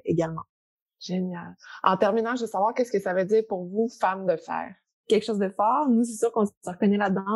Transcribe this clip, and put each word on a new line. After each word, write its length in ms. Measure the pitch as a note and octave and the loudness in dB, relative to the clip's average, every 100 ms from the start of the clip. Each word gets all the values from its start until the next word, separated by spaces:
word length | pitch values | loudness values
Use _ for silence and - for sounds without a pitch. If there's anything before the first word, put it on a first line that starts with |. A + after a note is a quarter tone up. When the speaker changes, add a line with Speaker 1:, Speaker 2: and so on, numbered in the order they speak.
Speaker 1:
également. 380 | - E3 E3 D#3+ - _ _ _ _ _ | 0 0 0 -6 -12 _ _ _ _ _
Speaker 2:
Génial. 540 | - F#3 F#3 F3 F3 F#3 - - | -6 -4 -4 -6 -12 -18 -20 -2
En 120 | F#3+ F#3+ | 0 2
terminant, 380 | G#3 A3+ A3+ B3 | 2 2 -2 -4
je 60 | |
veux 40 | A3+ | -4
savoir 280 | F#3+ G#3+ | 0 0
qu'est-ce 180 | A#3 A#3+ | 0 -2
que 80 | G3 | -2
ça 140 | F#3+ | 0
veut 100 | F3+ F#3+ | 0 2
dire 160 | A3 A3 | 2 2
pour 160 | F#3 F3+ | -6 -4
vous, 220 | G3+ A#3 - | -2 -2 0
femme 240 | F#3 F#3+ F#3+ | -2 0 -2
de 100 | D#3+ | -2
fer ? 380 | - E3 E3 - _ _ - | -4 -6 -6 -14 _ _ 0
Speaker 1:
Quelque 160 | G#3+ | 0
chose 140 | G#3+ G#3 | 2 -2
de 100 | F#3+ | -2
fort. 380 | - G#3+ C4+ D4 | 2 2 4 4
Nous, 140 | A#3 | 2
c'est 120 | A#3+ A3 | 2 -2
sûr 140 | A#3 | -2
qu'on 140 | A#3 G3+ | 2 0
se 60 | - | -2
reconnaît 320 | - F#3 G3+ G3+ | -12 0 2 4
là-dedans 260 | G3+ F#3+ G3 | 2 0 0